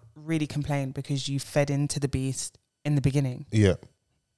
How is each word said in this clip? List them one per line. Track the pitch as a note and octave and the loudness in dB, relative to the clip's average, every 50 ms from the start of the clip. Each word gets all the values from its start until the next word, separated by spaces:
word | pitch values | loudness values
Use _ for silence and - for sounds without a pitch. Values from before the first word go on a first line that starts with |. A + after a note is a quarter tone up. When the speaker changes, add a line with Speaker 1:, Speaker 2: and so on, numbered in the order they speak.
| _ - - | _ -20 -20
Speaker 1:
really | D3+ D3+ D#3 E3 D#3 D3+ C#3 | -14 -6 -2 0 0 0 -2
complain | - D3 C#3 C#3+ C#3+ C#3+ C#3 C3 | -2 -4 -2 -2 -2 -2 -2 -4
because | - C#3+ C3+ - C#3+ C3+ - C#3 | -6 -8 -6 -4 -4 -4 -2 -2
you | C#3 C#3 | -4 -4
fed | - - - D3 C#3+ C#3+ | -4 -2 0 0 2 2
into | C#3+ C#3 D3 D3 - C#3+ | 0 0 0 -2 -2 -2
the | C#3+ C3+ | -2 -2
beast | - C3 C3 C3+ C3 - - - _ _ _ _ _ _ - | -2 -2 -4 -4 -6 -6 -8 -10 _ _ _ _ _ _ -2
in | D3 D3+ | 0 0
the | C#3+ | 2
beginning. | B2+ C#3+ C3 D3 C#3 B2+ B2 - D3 - | 2 2 2 2 0 0 -4 -8 -8 0
Speaker 2:
Yeah. | - G#2+ G#2 F#2 E2+ - - - _ _ _ _ _ _ _ _ _ | 4 6 6 6 6 2 -4 -20 _ _ _ _ _ _ _ _ _